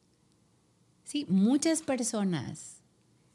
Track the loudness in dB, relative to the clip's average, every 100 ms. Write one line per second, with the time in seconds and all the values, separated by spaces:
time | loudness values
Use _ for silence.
0 | _ _ _ _ _ _ _ _ _ _
1 | -8 -6 0 4 4 4 2 0 0 -2
2 | -2 -2 -2 -2 -4 -10 -16 -20 _ _
3 | _ _ _